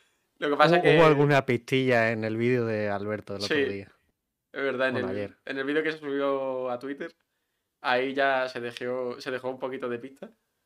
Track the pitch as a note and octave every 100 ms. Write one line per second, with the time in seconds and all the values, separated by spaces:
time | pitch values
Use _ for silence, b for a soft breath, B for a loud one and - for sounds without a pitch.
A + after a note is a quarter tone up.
0 | _ _ _ - D3 C#3+ D3+ E3+ E3 D#3
1 | D#3+ C#3+ D3 C#3 B2+ A#2 - C3+ B2+ A#2+
2 | A2+ A2+ A2 A2 A#2+ B2+ A2+ G#2+ G#2 G2+
3 | G2+ G#2+ - G2+ G2+ D3+ C3 G2+ F#2+ _
4 | _ _ _ _ _ C#3+ C#3 B2 C3 B2+
5 | B2 G#2 G2+ - - C3+ C3+ D3+ D#3 D#3
6 | D3 C#3 C#3 C3+ C3+ B2+ B2+ B2 C3+ C#3+
7 | E3 _ _ _ _ _ _ _ - B2+
8 | C3+ C3+ C#3 C3 B2+ B2+ A#2+ A#2 B2 B2+
9 | B2 A#2+ C#3 B2+ B2+ C3 C3+ C3 B2+ A#2+
10 | C3 - A3 _ _ _